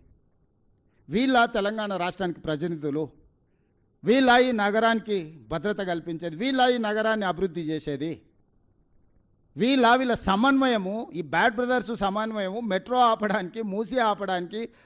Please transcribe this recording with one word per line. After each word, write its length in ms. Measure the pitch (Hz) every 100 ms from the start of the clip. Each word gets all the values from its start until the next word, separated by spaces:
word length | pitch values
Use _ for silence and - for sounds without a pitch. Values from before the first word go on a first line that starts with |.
| _ _ _ _ _ _ _ _ _ _ -
వీళ్ళ 360 | 190 269 254
తెలంగాణ 520 | 233 226 202 220 208 185
రాష్ట్రానికి 440 | 180 - 180 156
ప్రతినిధులు, 680 | 156 151 170 160 147 147 147 - _ _ _ _ _ _ _ _
వీళ్ళ 260 | 180 262 254
ఈ 220 | 247 254
నగరానికి 880 | 226 202 214 226 226 208 196 156 160 110
భద్రత 300 | 160 202 208
కల్పించేది, 580 | 185 170 170 165 175 160
వీళ్ళ 240 | 262 262
ఈ 180 | 254 247
నగరాన్ని 480 | 214 214 220 214 190
అభివృద్ధి 340 | 170 185 165
చేసేది, 640 | 156 156 151 139 160 131 _ _ _ _ _ _ _ _ _ _ _ _ _ 135
వీళ్ళ, 380 | 214 226 233
వీళ్ళ 200 | 247 254
సమన్వయము, 960 | 214 196 196 269 269 269 220 185 220 254
ఈ 80 | 160
బ్యాడ్ 320 | 151 165 233
బ్రదర్స్ 420 | 220 247 254 208 220
సమన్వయము 640 | 196 208 220 214 185 208
మెట్రో 380 | 233 185 226 247
ఆపడానికి, 640 | 240 220 208 202 180 226
మూసీ 360 | 214 190 202 254
ఆపడానికి, 680 | 220 196 190 180 175 208 226 _